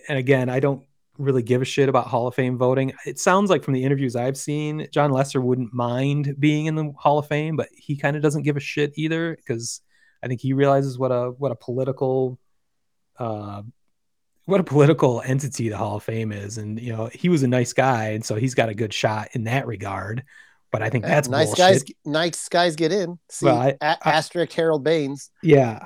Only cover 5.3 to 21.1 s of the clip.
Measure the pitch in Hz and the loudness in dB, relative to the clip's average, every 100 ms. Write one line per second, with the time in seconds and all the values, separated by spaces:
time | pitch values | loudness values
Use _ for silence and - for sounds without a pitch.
5.3 | 139 127 127 120 123 120 123 139 143 143 | 0 0 0 -2 -4 -2 -2 0 0 -2
6.3 | 139 151 151 156 156 151 143 147 147 143 | 0 2 2 0 -2 -4 0 2 2 0
7.3 | 151 156 151 - _ - 143 143 147 151 | -2 -2 -4 -6 _ -8 -4 -2 0 0
8.3 | 151 143 143 143 - 147 143 156 165 170 | 0 -2 -2 -4 -2 -2 -2 -4 -2 -4
9.3 | 160 - 117 120 - _ _ _ _ 123 | -6 -8 -8 -8 -12 _ _ _ _ -8
10.3 | 123 135 135 139 139 139 123 131 123 127 | -4 -2 2 4 4 2 -2 -2 -2 -4
11.3 | 127 139 120 - 123 131 131 131 131 127 | -4 -6 -6 -8 -4 -4 -2 -2 0 -2
12.3 | 127 _ _ _ _ _ _ _ - 117 | -6 _ _ _ _ _ _ _ -10 -8
13.3 | 104 104 101 107 - _ _ _ _ _ | -8 -10 -12 -14 -20 _ _ _ _ _
14.3 | _ - 190 175 143 147 160 139 113 131 | _ 0 0 2 6 6 6 4 2 0
15.3 | 135 143 - 113 98 107 104 - 113 110 | -2 -2 -4 -4 -4 -4 -6 -6 -6 -6
16.3 | 101 101 113 107 110 120 113 113 - 180 | -8 -10 -10 -8 -8 -8 -6 -8 -2 2
17.3 | 160 127 127 120 - 131 120 110 110 - | 4 4 2 0 -2 -2 0 -2 -6 -4
18.3 | 107 127 123 113 104 107 - 117 107 107 | -4 -2 0 -2 -2 -6 -2 -2 -2 -6
19.3 | 127 110 135 120 98 98 98 98 120 - | -6 -4 -4 -4 -8 -8 -8 -8 -10 -12
20.3 | - - _ _ 110 107 123 160 | -18 -20 _ _ -4 -2 -2 0